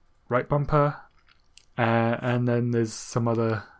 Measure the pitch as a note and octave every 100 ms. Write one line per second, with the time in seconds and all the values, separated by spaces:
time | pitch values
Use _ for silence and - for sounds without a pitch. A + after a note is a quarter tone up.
0 | _ _ - B2 - D3 C#3+ D3+ C#3+ -
1 | - _ _ _ _ - _ - A#2 A#2
2 | A2+ A#2 B2+ B2 A#2+ A#2+ A#2+ A#2 A2+ -
3 | - B2 A#2 A2+ A2+ A2 -